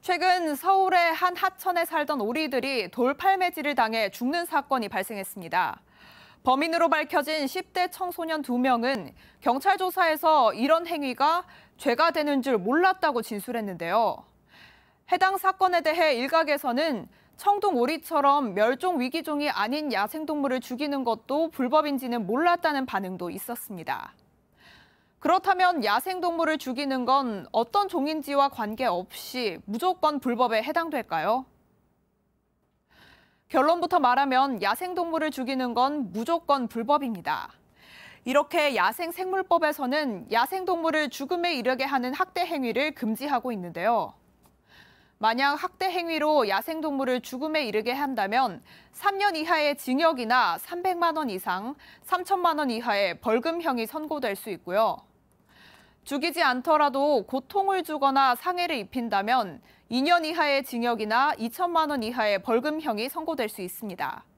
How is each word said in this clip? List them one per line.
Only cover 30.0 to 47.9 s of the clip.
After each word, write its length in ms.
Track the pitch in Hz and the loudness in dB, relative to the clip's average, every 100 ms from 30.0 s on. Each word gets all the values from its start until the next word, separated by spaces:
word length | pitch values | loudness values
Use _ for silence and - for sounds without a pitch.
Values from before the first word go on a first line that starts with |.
| 302 294 | 0 0
불법에 420 | 262 233 247 220 | -2 0 2 0
해당될까요? 840 | 247 339 330 285 208 165 170 247 262 _ _ _ _ _ _ _ _ _ _ _ _ _ _ _ - - _ _ _ | 0 -2 -2 -6 -4 -2 0 -2 -4 _ _ _ _ _ _ _ _ _ _ _ _ _ _ _ -20 -20 _ _ _
결론부터 520 | 320 294 349 339 349 | 4 4 4 2 2
말하면 600 | 254 254 277 254 277 226 | 4 4 4 4 2 0
야생동물을 720 | 196 233 359 359 339 320 311 | -2 -2 -4 -4 -2 -2 -2
죽이는 420 | 262 247 262 254 | -4 -4 -2 -2
건 400 | 233 262 294 214 | 0 0 0 -6
무조건 560 | 190 233 339 - 277 240 | -6 -2 -2 0 0 0
불법입니다. 840 | 233 220 294 277 196 160 135 - - _ _ - - - - 240 | -6 0 0 0 -6 -6 -6 -8 -18 _ _ -20 -20 -20 -12 0
이렇게 500 | 285 294 339 294 226 | 2 2 0 2 2
야생생물법에서는 1500 | 185 240 339 349 370 381 381 339 311 302 247 285 294 190 156 | 0 0 -8 -6 -4 -2 2 2 2 0 -2 0 -2 -6 -2
야생동물을 800 | 226 254 381 370 339 320 311 302 | 0 0 -2 -2 0 0 0 -2
죽음에 460 | - 269 359 349 | -6 -4 -2 -2
이르게 300 | 294 233 254 | 0 -2 0
하는 280 | 269 269 247 | 0 0 -2
학대 320 | 285 370 359 | -2 -4 -2
행위를 460 | 349 320 247 226 302 | -4 -2 -2 0 -2
금지하고 560 | 294 220 220 - 233 254 | -2 -4 -4 -2 -2 -2
있는데요. 600 | 214 175 170 196 233 127 - _ _ _ _ _ - - _ _ _ | -6 -8 -2 0 0 -2 -10 _ _ _ _ _ -20 -20 _ _ _
만약 380 | 214 233 277 | 0 2 2
학대 320 | 285 359 _ 381 | 2 -4 _ -2
행위로 640 | 359 339 320 302 302 214 | -2 -2 0 4 4 4
야생동물을 720 | 190 240 320 311 277 262 247 | 0 -2 -6 -4 -2 0 -2
죽음에 420 | - 254 311 311 | -4 -6 -2 -2
이르게 280 | 233 214 220 | 0 -2 -2